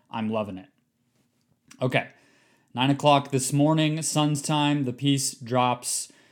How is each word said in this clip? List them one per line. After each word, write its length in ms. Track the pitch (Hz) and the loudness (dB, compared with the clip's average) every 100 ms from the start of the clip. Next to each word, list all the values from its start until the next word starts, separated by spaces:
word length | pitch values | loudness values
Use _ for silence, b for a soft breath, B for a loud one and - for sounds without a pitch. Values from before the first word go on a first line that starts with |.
| b | b
I'm 220 | 117 110 | -6 -2
loving 260 | 110 104 92 | -2 -4 -10
it. 120 | - _ _ _ _ _ _ _ _ _ _ - | -16 _ _ _ _ _ _ _ _ _ _ -6
Okay, 280 | 131 127 - b b b b b b | -2 -2 -4 b b b b b b
nine 160 | 120 131 | -2 0
o'clock 400 | 139 147 139 143 | 2 4 4 2
this 240 | 131 - | -2 0
morning, 480 | 143 151 156 156 156 | 2 4 2 0 -2
Suns 400 | 151 151 151 143 | -2 0 0 0
time, 440 | - 151 147 147 | -2 0 0 0
the 80 | 123 | -2
piece 420 | 120 143 135 135 | -2 0 0 -2
drops, 760 | - 117 123 123 120 - - - b b | -8 -2 0 2 0 -4 -8 -8 b b